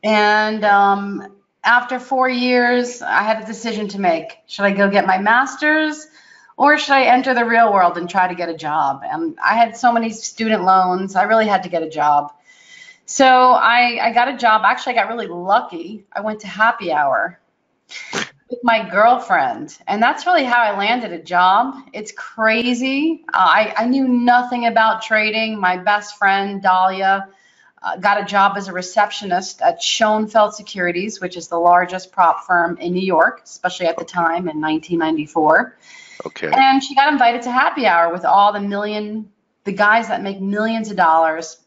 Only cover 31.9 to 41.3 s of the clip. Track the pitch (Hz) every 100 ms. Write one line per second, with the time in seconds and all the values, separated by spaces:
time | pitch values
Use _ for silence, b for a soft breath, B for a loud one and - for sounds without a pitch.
31.9 | 185 - - 170 - - 180 170 175 175
32.9 | 180 190 165 190 - - - 180 180 175
33.9 | 165 170 180 170 170 180 151 156 156 160
34.9 | 170 160 160 151 170 151 170 247 _ B
35.9 | B B B - - - 262 269 269 269
36.9 | 262 285 285 240 240 247 247 311 330 220
37.9 | 170 170 175 180 196 202 208 202 202 208
38.9 | 214 208 214 208 _ _ _ - 196 208
39.9 | 226 226 214 196 196 196 202 220 226 208
40.9 | 185 170 160 160